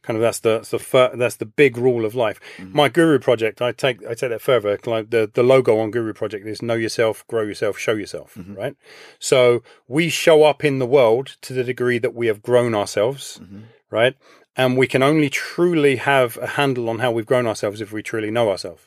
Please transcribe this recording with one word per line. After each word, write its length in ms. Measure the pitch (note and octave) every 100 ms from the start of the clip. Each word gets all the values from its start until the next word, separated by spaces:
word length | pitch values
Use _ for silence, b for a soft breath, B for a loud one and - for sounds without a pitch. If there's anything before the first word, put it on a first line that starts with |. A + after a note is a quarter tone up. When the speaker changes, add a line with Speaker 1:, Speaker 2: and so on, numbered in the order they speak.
Speaker 1:
Kind 140 | - A2+
of 40 |
that's 200 | A#2 -
the, 140 | A2+ A2+
that's 140 | -
the 100 | A2+
fir-, 320 | - C3+ B2+
that's 220 | A#2 A#2+ -
the 100 | A2
big 300 | - C#3+ A#2+
rule 280 | B2+ A#2+
of 120 | A2 A#2+
life. 240 | A2 G2 B B
Speaker 2:
Mm-hmm. 180 | F#2 D3
Speaker 1:
My 120 | C#3
Guru 320 | B2 E3 C#3
project, 420 | - A#2 A2 -
I 80 | B2
take, 340 | A2+ C#3 A#2+
I 100 | A#2
take 160 | A#2 B2+
that 100 | A2
further. 360 | - B2 G#2 G2+
Like 260 | - A2+ A2
the, 200 | A#2 A2
the 120 | -
logo 340 | B2 C3 B2 A2
on 140 | A2
Guru 200 | A#2+ A2
project 320 | G#2 G#2+ G#2
is 160 | G#2 G#2
"Know 140 | A#2
yourself, 500 | A#2 A2 - A2+ G#2 -
grow 140 | A#2
yourself, 360 | G#2+ F#2+ G#2+ F#2+
show 140 | -
yourself," 400 | A2 F#2 E2 C#2
Speaker 2:
Mm-hmm. 200 | - F2
Speaker 1:
right? 220 | F#2+ B2 - B B B B
So 420 | - C3+ B2 A#2+ b b _
we 220 | C3+ E3+
show 340 | - - D#3
up 220 | D3+ C#3
in 160 | D3+ C3+
the 60 | B2
world 500 | C#3 A#2 A#2 C3+ -
to 100 | -
the 100 | B2+
degree 360 | A#2+ A#2+ B2 A#2+
that 160 | B2
we 120 | A#2 A#2
have 160 | G#2+
grown 320 | A#2 B2 A#2+
ourselves, 640 | G#2+ G2+ - A2 C#3 - -
Speaker 2:
Mm-hmm. 200 | F#2+ G2 A2+ b _
Speaker 1:
right? 260 | G#2+ A#2+ C3 b b b -
And 200 | C3 B2
we 120 | B2+
can 160 | B2+
only 240 | C#3 D#3 C#3+
truly 680 | - - - F3+ E3 C#3+ B2
have 400 | C#3+ C#3 A#2+ -
a 80 | A#2+
handle 400 | - C#3 B2 A2+
on 100 | A2+
how 140 | B2
we've 140 | A#2 A2
grown 200 | B2+ A#2
ourselves 340 | G#2 G#2+ G#2
if 120 | G2+
we 100 | G#2+
truly 280 | - A2+ G#2+
know 180 | A2+ A2+
ourselves. 320 | F#2 F#2 E2